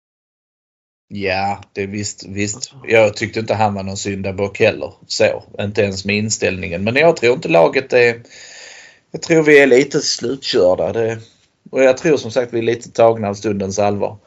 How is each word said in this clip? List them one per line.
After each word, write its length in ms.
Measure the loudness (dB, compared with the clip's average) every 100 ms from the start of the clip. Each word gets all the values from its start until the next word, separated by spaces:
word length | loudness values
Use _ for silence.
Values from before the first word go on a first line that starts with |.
| _ _ _ _ _ _ _ _ _ _ _
Ja, 520 | -8 -4 -2 -4 -6 -10
det 100 | -8
är 40 | -8
visst, 380 | -6 -8 -10
visst. 480 | -12 -6 -6 -6 -12 -12 0
Jag 280 | 4 4 0
tyckte 240 | -6 -6
inte 140 | -4
han 200 | -2 -2
var 80 | -2
någon 140 | -8 -8
syndabock 640 | -8 -6 -8 -6 -6 0
heller. 320 | 0 0 -8 -14 -10
Så, 360 | 0 0 0 -10 -8
inte 220 | -4 -2
ens 220 | -2 -2
med 120 | -4 -2
inställningen. 680 | -2 -2 -4 -4 -6 -6
Men 120 | -2 2
jag 200 | 2 2
tror 180 | 0
inte 140 | 0 2
laget 440 | 2 4 2 0
är... 300 | 2 2 0 -10 -20 -20 -20 -20 -20 -20 _ _
Jag 120 | -12
tror 200 | 0 2
vi 160 | 6 6
är 80 | 8
lite 340 | 6 4 -2
slutkörda. 920 | -4 -4 -6 -6 -2 2 2 2 -2
Det... 260 | -2 -4 -4 -12 _ _ _ _
och 120 | 2
jag 140 | 2 4
tror 180 | 2 0
som 140 | 0
sagt 220 | -4 -2
vi 60 | -2
är 40 |
lite 280 | -2 -4 -4
tagna 380 | 2 4 4 -2
av 60 |
stundens 440 | -4 -4 -2 -4 0
allvar. 380 | 0 0 -4 -8